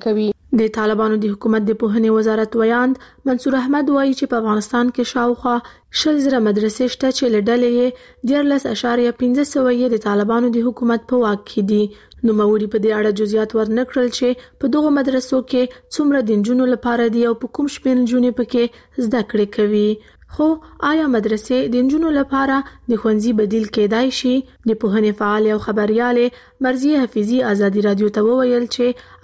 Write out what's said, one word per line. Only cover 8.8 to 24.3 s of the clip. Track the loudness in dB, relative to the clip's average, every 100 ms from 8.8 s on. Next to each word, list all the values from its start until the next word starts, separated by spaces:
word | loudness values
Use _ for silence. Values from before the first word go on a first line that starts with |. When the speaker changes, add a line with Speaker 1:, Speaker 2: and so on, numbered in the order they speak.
| -2 0 0 0
Speaker 2:
پنځه | 0 0 0
سوه | 0 0
یې | 2 0
د | 0 0
طالبانو | 0 0 0 0 0
د | -2
حکومت | 0 0 -2 0
په | 0 0
واک | -2 -4
کې | -4 0
دي. | 2 0 -4 -20 -4 0
نوموړي | 2 2 2 0
په | -2
دې | 0 0
اړه | 0 0
جزئیات | 0 0 0
ورنه | -2 0 -2 -2
کړل | 0 -2 0
چې | -2 -2 -8 -6
په | -2
دغو | 0 2 2
مدرسو | 0 -2 0 -2 0
کې | 0 -2 -4 -10
څومره | -2 0 2 2
د | 0
نجونو | 0 2 2
لپاره | 0 -2 0 0
دي | 2 0
او | -2
په | -6 -4
کوم | -4
شمېر | -2 0 0
نجونې | 2 2 2 0
پکې | -2 -2 -2 -4 -14 -6 -2
زده | -2 -2
کړې | -2 -2 0
کوي. | 0 2 0 -2 -8 -20 -12 -2
خو | 0 0 -6 -6 -2
آیا | 0 0
مدرسې | 0 0 -2 -2 -2 0
د | 0
نجونو | 0 0 0
لپاره | 0 -2 -2 0 -2
د | -4 -10 -4 -2
ښوونځي | 0 0 2 0
بدیل | 0 0 -2 0
کېدای | 0 0 0 -2
شي؟ | 0